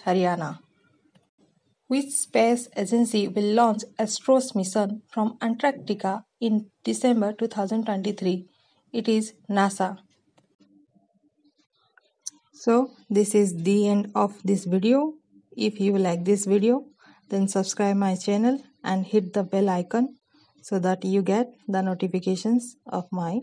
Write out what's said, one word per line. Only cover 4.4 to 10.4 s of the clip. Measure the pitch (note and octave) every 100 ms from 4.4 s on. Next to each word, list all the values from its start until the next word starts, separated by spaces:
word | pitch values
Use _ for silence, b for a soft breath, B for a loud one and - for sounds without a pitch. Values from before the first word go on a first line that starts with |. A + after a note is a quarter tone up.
| C4 G3+
mission | F#3 A3 G3 A3 -
from | - A3 -
Antarctica | A#3 A#3 C#4+ C#4 - G#3 F#3+ G#3 - -
in | A#3 G#3+ G#3+ _
December | A3+ A3 B3+ A#3 G3+
two | G#3+ A3+
thousand | G#3 G3 A3+ A3
twenty-three? | G3 G3+ G3+ F#3 F#3 - b b b b
It | A#3 A3
is | A3 G#3+ - -
nasa. | G3+ G3 G3 F#3 F#3+ _ _ _ _